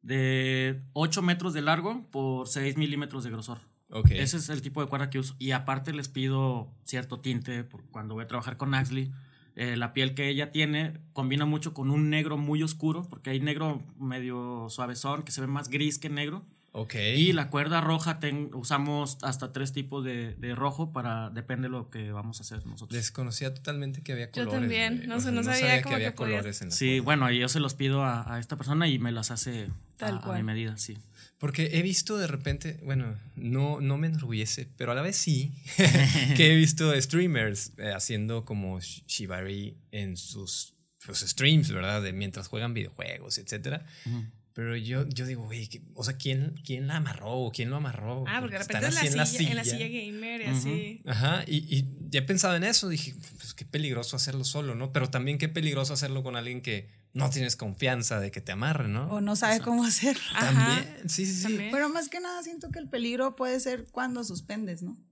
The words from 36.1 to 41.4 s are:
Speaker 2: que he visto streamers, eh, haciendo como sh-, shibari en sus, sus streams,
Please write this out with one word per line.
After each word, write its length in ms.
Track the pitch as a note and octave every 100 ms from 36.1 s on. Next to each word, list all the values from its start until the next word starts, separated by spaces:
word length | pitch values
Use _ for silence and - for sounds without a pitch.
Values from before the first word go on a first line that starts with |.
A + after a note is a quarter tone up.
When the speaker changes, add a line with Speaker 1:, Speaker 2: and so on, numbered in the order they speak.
| D3+ C3 C#3
Speaker 2:
que 160 | D#3
he 40 | D#3+
visto 420 | D#3+ D#3 D#3 C#3
streamers, 760 | C3 E3 F3+ C#3 A2 G2+ - -
eh, 160 | G#2+
haciendo 520 | F#2+ - A2 G#2+ A#2 A2
como 320 | G#2 F#2+ F#2
sh-, 260 | F2 - -
shibari 680 | - G2 F2+ F#2+ G2 G2+ - -
en 260 | G#2+ G2 F2+
sus, 560 | - G#2 F#2+ - - _ _ _
sus 180 | - F#2+
streams, 500 | G2+ -